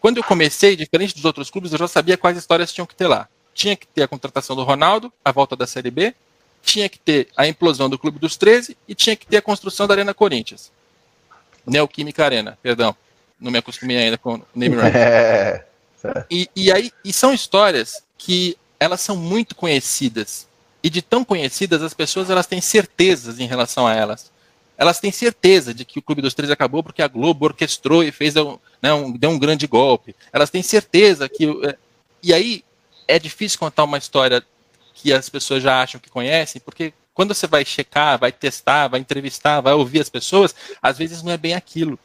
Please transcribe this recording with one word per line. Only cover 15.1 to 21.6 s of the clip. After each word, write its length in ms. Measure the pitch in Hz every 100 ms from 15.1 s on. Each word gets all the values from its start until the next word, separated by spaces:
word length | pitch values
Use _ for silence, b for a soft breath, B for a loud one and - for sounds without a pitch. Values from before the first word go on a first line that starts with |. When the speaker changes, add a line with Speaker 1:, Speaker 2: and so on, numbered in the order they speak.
| 117 113 113 98 92 - _ _ _
Speaker 2:
É. 220 | 107 - -
Speaker 1:
E, 180 | 175 180 -
e 160 | 185
aí, 180 | 185 233 _
e 80 | 196
são 180 | - 254
histórias 680 | 269 - 190 208 151 113 - _ _
que 400 | - 180 180 170 _ _
elas 240 | 165 180
são 120 | -
muito 400 | 196 165 208 233
conhecidas. 960 | - 175 143 - - 135 113 107 - - _ _ _
E 60 | 185
de 140 | 165
tão 200 | - 233
conhecidas, 600 | 254 190 139 -